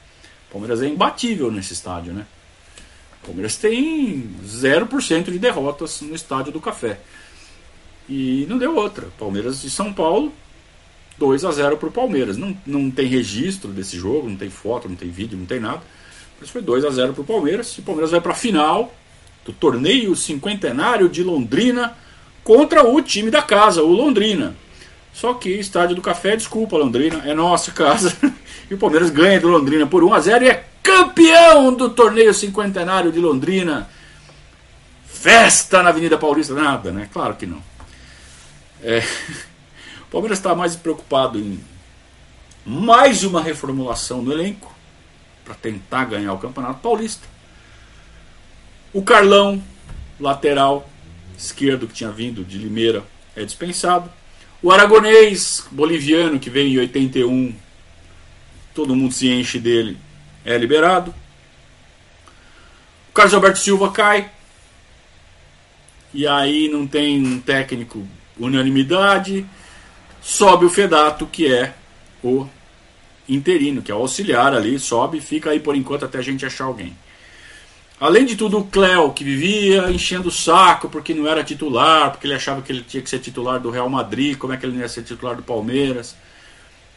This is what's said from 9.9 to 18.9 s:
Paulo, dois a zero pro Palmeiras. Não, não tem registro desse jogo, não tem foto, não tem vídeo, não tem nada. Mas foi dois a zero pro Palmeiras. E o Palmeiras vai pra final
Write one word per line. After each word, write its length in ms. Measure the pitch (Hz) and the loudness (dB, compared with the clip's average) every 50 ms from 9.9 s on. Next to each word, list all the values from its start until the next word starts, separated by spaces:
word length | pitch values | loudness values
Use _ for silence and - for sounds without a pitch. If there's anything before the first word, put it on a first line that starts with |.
Paulo, 400 | 202 - 165 160 175 - 294 147 - - - - - - _ _ _ - _ _ _ _ - _ - | -4 -2 -2 0 0 0 -2 -4 -8 -14 -20 -20 -20 -20 _ _ _ -20 _ _ _ _ -20 _ -8
dois 260 | - 147 135 135 139 175 | -2 0 0 0 0 -2
a 80 | 180 | -4
zero 260 | 151 143 143 143 151 | -2 -2 0 0 -2
pro 140 | 147 156 156 | -2 -6 -8
Palmeiras. 460 | - 240 254 233 170 135 123 101 95 | -6 -4 -4 -2 -2 -2 -2 -4 -6
Não, 180 | 117 180 196 190 - - | -8 -8 -10 -10 -12 -10
não 260 | 139 143 143 139 131 | -6 -4 -4 -4 -4
tem 160 | 127 127 131 | -4 -4 -2
registro 640 | 123 131 127 113 98 101 113 151 190 196 196 - 101 | -2 -2 -2 -4 -4 -6 -6 -6 -6 -6 -8 -12 -12
desse 260 | - 196 95 - 92 | -12 -12 -12 -12 -12
jogo, 320 | 87 90 101 131 156 135 113 | -8 -6 -4 -4 -4 -4 -6
não 80 | 98 | -10
tem 120 | 95 101 98 | -12 -12 -14
foto, 380 | - - - 101 123 - - | -14 -12 -8 -8 -8 -8 -8
não 80 | 95 90 | -12 -14
tem 140 | 87 92 87 | -12 -14 -14
vídeo, 280 | 87 92 110 117 101 | -12 -12 -12 -12 -10
não 80 | 92 92 | -12 -10
tem 140 | 92 127 123 | -8 -8 -8
nada. 220 | 107 113 143 175 - - _ - - - - - - - _ - | -6 -8 -10 -10 -14 -20 _ -20 -20 -20 -20 -20 -20 -20 _ -20
Mas 100 | 143 - | -20 -14
foi 120 | - 247 | -14 -10
dois 240 | 196 - 120 131 147 | -4 -2 -2 0 0
a 40 | 147 | -2
zero 240 | 131 127 127 135 135 | -2 -2 -2 -2 -4
pro 100 | 147 143 | -8 -6
Palmeiras. 460 | - - 202 147 143 185 240 226 - - | -4 -4 -2 -2 -2 -4 -4 -6 -10 -14
E 20 | - | -14
o 40 | - | -10
Palmeiras 280 | - 170 151 160 156 | -8 -6 -4 -2 0
vai 100 | 170 170 | 0 0
pra 120 | 170 175 156 | 0 -2 -6
final 600 | - - 233 190 151 151 156 175 208 254 - | -4 -4 -2 0 2 2 2 0 0 -2 -6